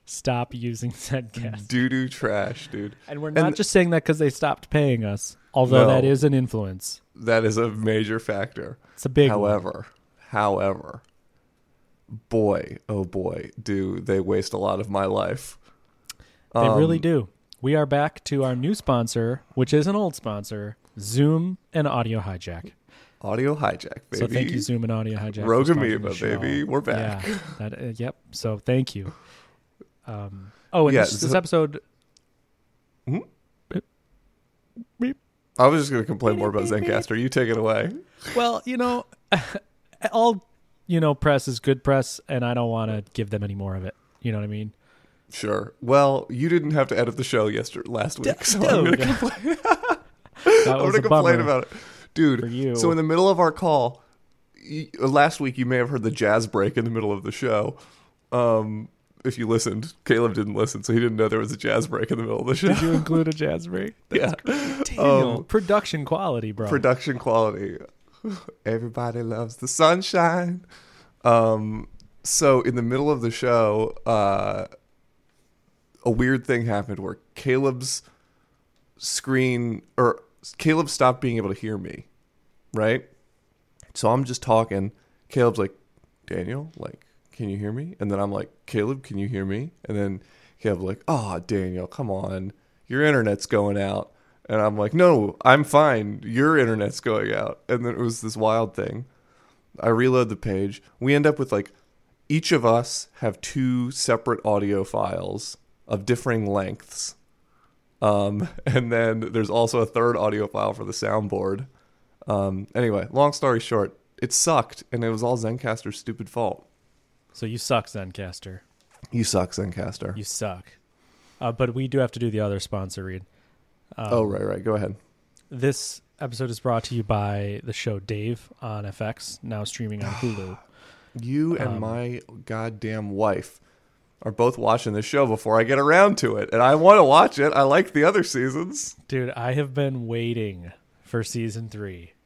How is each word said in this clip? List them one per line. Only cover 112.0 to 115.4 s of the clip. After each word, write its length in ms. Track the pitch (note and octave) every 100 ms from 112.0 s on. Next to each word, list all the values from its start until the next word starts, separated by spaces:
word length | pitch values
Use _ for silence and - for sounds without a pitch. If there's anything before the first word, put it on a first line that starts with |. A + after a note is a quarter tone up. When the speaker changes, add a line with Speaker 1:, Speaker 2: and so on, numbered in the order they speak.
| _ _ -
Speaker 2:
Um, 400 | G#2 G2 F#2+ G2+
anyway, 340 | - A#2+ G2+ F#2
long 220 | B2+ C#3+
story 260 | C#3+ C#3 A#2
short, 400 | - A2+ G2 - _ -
it 100 | B2
sucked, 520 | - - D3+ - - -
and 100 | A#2+
it 80 | A#2
was 140 | A2
all 120 | A#2+
Zencastr's 600 | B2